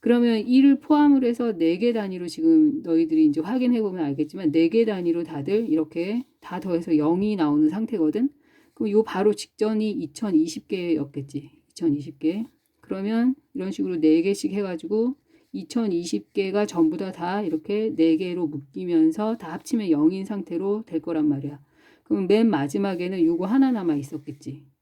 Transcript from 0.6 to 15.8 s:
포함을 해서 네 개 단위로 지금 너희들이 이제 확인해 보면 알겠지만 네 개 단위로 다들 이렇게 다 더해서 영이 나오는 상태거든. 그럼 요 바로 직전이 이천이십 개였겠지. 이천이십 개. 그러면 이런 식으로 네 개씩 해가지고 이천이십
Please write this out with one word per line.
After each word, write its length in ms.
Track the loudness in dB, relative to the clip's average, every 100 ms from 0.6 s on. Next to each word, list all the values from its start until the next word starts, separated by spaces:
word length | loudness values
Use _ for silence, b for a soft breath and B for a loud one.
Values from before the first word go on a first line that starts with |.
| 6 4
포함을 440 | 2 4 6 6
해서 320 | 4 0 -2 0
네 220 | 0 2
개 160 | 0
단위로 320 | 0 -4 -6 -8
지금 540 | 0 4 6 6 2
너희들이 420 | 0 0 2 4
이제 160 | 4 2
확인해 400 | -2 0 2 2
보면 240 | 0 -2
알겠지만 480 | -4 -2 -4 -2 0
네 160 | 2 4
개 160 | 4
단위로 400 | 2 0 -2 -2
다들 460 | -4 -8 -2 -2 0
이렇게 560 | -2 -2 -4 -4 -4 -6 _
다 200 | -12 -10
더해서 320 | -4 -4 0
영이 440 | 0 2 0 0 0
나오는 340 | 0 2 2
상태거든. 580 | 0 -4 0 0 0 -2 _ b b b
그럼 160 | _ 0
요 120 | 2
바로 300 | 2 2 2
직전이 600 | 0 -6 _ -2 0 -2
이천이십 760 | -4 -8 -6 0 0 0 -4 _
개였겠지. 840 | -6 -2 -2 -4 -8 -10 -12 -12 _ _
이천이십 480 | -4 -2 -2 -4 -4
개. 260 | -4 -4 -8 _ _ _
그러면 520 | _ -6 -2 0 0 -2 _
이런 160 | -10 -8
식으로 240 | -4 -4 2
네 240 | 4 4
개씩 320 | 2 -2 -2
해가지고 640 | -4 -4 -6 -4 -2 -2 -4 _ b b
이천이십 840 | -14 -6 -4